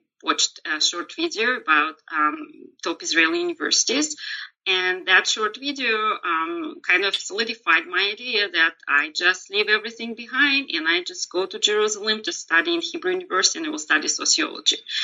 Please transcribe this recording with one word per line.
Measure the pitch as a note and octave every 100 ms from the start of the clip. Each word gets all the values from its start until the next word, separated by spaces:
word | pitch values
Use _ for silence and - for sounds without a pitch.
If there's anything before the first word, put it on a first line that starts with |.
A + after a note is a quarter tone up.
| _ _
watched | D#3 D3+ - - E3+
a | D3+
short | D3+ F3 D#3+ -
video | E3+ G3+ A#3 B3+
about, | - D3+ D#3 D#3 - D#3
um, | D3+ D#3 D3+ - - -
top | F3+ -
Israeli | E4+ E3+ D#3+ F3
universities. | F3 E4 - - - C4 D4+ - - - - _ F#3+
And | F#3 F#3 F#3 F#3
that | F#3+ -
short | A3+ G#3+ A#3+
video, | C#4 C#4 A#3+ A3 G#3+ G3
um, | F3+ D#3+ E3 E3+ D3+ - -
kind | F3+
of | G3 -
solidified | - G3 A3+ A3+ F3 D#3+ E3+
my | F3+ G3+
idea | G#3+ B3 G#3+ G3+
that | E3+ E3+ - -
I | C#3+ D#3
just | D#3 F3 F#3 -
leave | G3+ G#3
everything | G#3+ A3 A3+ A#3
behind | A3+ A3+ B3+ C#4+ C#4 C4+
and | E3 D#3+
I | F3
just | F3+ - -
go | F3 F#3+
to | G#3
Jerusalem | G3+ G#3+ G#3+ G#3 G#3+ G#3+ G#3+
to |
study | - - E3 E3 E3+
in |
Hebrew | - - F3+
University | F#3 F3+ F#3 G3 D#3+
and | D#3
I |
will | D3+
study | - D#3 D3
sociology. | - - - D3+ - - - - -